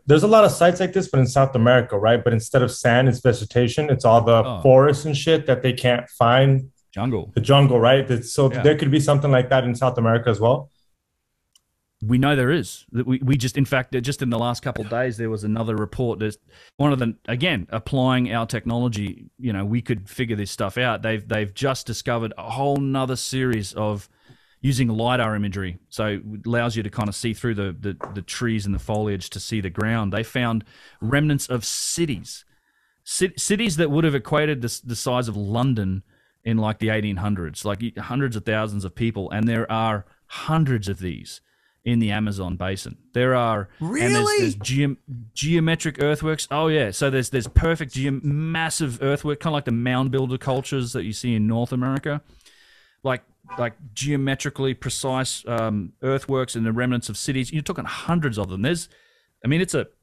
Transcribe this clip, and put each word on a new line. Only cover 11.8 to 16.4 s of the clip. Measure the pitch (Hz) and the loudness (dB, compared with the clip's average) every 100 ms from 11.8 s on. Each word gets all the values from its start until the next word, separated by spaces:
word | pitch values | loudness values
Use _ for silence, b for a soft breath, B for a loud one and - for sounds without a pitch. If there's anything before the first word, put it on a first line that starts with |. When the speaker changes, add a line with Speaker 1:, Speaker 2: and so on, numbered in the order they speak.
| _ _ | _ _
Speaker 2:
We | 110 127 | 0 2
know | 139 139 | 4 4
there | 123 | 2
is. | 160 98 - _ | 0 -2 -10 _
That | 117 127 | -4 -2
we, | 131 | 0
we | 131 135 | 2 0
just, | 127 139 | 0 0
in | 135 | 0
fact, | 131 123 127 | 0 -2 -4
uh, | |
just | 123 143 | -4 -4
in | 127 | -2
the | 117 | 0
last | 120 117 | -2 -4
couple | 135 - | -6 -6
of | 104 | -4
days, | 120 127 110 | -2 -2 -2
there | 113 | -4
was | 107 | -4
another | 107 110 113 107 | -2 -2 -2 -2
report. | 104 - 123 98 | -4 -2 -2 -2
There's | 107 - | -4 -6